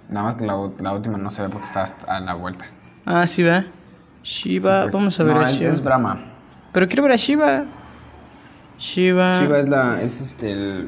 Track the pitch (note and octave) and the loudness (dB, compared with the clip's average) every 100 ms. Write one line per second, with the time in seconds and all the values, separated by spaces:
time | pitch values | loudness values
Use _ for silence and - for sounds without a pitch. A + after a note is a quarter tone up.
0 | - G2+ A2 A#2 G#2+ G2 G2 - F#2+ G2+ | -8 -4 -4 -2 -4 -2 -4 -6 -6 -4
1 | A2+ G#2 G2 - G2 G#2 F2+ G2 F#2+ - | -4 -6 -6 -6 -6 -8 -6 -6 -6 -8
2 | - F#2+ F#2 F2 F2+ F2+ - - - - | -8 -6 -6 -8 -8 -12 -16 -20 -20 -12
3 | - F3 F3 - E3+ F3+ F#3+ - - - | -2 0 2 2 4 2 0 -10 -20 -20
4 | - - - - - F#3 F#3 F#3+ - G3 | -20 -14 -8 -6 -2 0 2 2 2 2
5 | G3+ E3+ D#3 D#3 C3+ C#3 E3 D3 C3+ B2+ | 0 2 2 4 2 2 2 0 2 2
6 | A2 F#2+ - - - - - F#3+ F#3 B3+ | 2 -4 -8 -20 -20 -20 -4 0 2 4
7 | C#4+ A#3 - D4 D4 C4+ C#4+ - - - | 4 4 2 2 2 2 -2 -10 -20 -20
8 | - - - - - - - - - F3+ | -20 -20 -20 -20 -20 -20 -20 -12 -6 2
9 | F#3 F3+ F#3 F3+ D3 C#3+ C#3 C#3 B2 G2 | 4 4 4 4 4 2 4 2 2 0
10 | A#2 A2+ C3 - G#2+ G2+ G2+ F#2+ | -2 -6 -10 -8 -6 -4 -4 -4